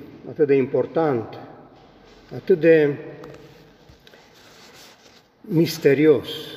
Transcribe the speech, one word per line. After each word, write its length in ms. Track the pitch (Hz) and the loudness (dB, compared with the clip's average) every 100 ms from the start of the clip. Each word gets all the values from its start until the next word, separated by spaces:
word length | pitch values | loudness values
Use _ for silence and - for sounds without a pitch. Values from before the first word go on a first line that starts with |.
| - - 120 | -20 -20 -10
atât 180 | 120 139 | -2 2
de 80 | 139 | 2
important, 840 | 127 131 120 160 156 120 107 - - - - - - _ - - - 127 | 0 -2 -2 -2 -2 -2 -6 -14 -20 -20 -20 -20 -20 _ -20 -20 -18 -6
atât 240 | - 175 | 0 2
de 360 | 165 160 147 143 - - - - - - - _ _ - - - _ _ - - - - - - - _ _ _ | 4 6 4 -2 -10 -18 -18 -20 -20 -20 -20 _ _ -20 -20 -20 _ _ -20 -20 -20 -20 -20 -20 -20 _ _ _
misterios, 880 | - 160 165 - 143 139 156 123 - - - | -4 0 0 0 2 4 4 2 0 -12 -16